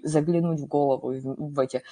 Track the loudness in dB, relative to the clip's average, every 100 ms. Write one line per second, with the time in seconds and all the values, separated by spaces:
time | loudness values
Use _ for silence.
0 | 2 2 4 2 2 0 -2 2 2 2
1 | -2 -6 -6 -6 -4 -2 -2 -2 -8